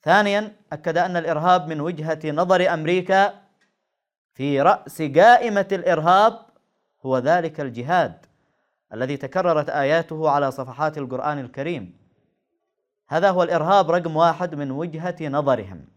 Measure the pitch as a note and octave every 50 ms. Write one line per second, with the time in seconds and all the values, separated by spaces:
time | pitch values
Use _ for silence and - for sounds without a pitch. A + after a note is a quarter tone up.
0 | _ D3+ F3 G3+ G#3 G3+ G3+ G#3 G#3+ G#3+ - _ _ _ D#3 C#3+ - E3+ D#3+ E3+
1 | F3 F#3 F3+ F3 D#3+ D#3 E3 D3+ D#3 F3+ F3+ F3+ D#3 D#3 D#3+ D3+ D3 E3+ F3+ D3+
2 | D3+ D#3+ D#3+ D#3 D#3 D#3 D3 D3+ F3+ F3+ F#3+ F3+ F3+ F3+ E3+ D#3+ D#3 D#3 F3+ F#3
3 | F3+ F#3 F#3+ F#3+ G3 G3+ G3+ - _ _ _ _ _ _ _ _ _ _ _ _
4 | _ _ _ _ _ _ _ - C3 C#3+ C#3+ C#3 C#3 F3 G#3 - - - - -
5 | D#3+ D3+ C3 D#3 F#3+ A3+ A#3+ A#3+ A3+ A#3 G#3 G3+ F#3+ G3 G3 F#3 E3 F3+ E3+ D#3
6 | D#3 E3+ F3+ G3 G#3 A#3 A#3 - - _ _ _ _ _ _ _ _ _ _ _
7 | _ C3+ C3 B2+ A#2+ C#3+ E3 F3+ E3 D#3+ D#3 - C#3+ C3+ A#2 A#2 B2 C#3 F3+ F3+
8 | D#3 - E2 _ _ _ _ _ _ _ _ _ _ _ _ _ _ _ - A2
9 | B2 C3 C#3+ C#3 - B2+ - F#3+ F3+ F3+ E3 D3+ C#3+ - - D3+ C#3 C#3 D#3 E3
10 | E3 - D#3+ D#3 D#3+ D3+ C#3+ D3 C#3+ C3+ C3 - C3 B2+ A#2+ B2+ D#3 D#3 D3+ D#3
11 | C#3 A#2+ B2+ B2 - D3 D3+ C#3+ C3 A#2 - C#3 C#3 D#3+ E3+ C3+ G2 F2 E2+ _
12 | _ _ _ _ _ _ _ _ _ _ _ _ _ _ _ _ _ _ _ _
13 | _ _ C#3 D#3+ F3+ G3 F3+ F3+ F3 - F3 E3 D3+ E3+ G3 G3+ F#3 D3+ E3 F3+
14 | E3 E3 D#3 D#3 E3+ E3+ D#3 D3+ F3+ F3 D#3 D3 D3 C3+ C3 C#3 E3 F3 D#3 D#3
15 | E3+ F#3 F3 E3 D#3+ D3 C3+ D3 D3 C#3 B2+ A#2 G2+ F#2+ F#2+ D#2+ C#2 _ _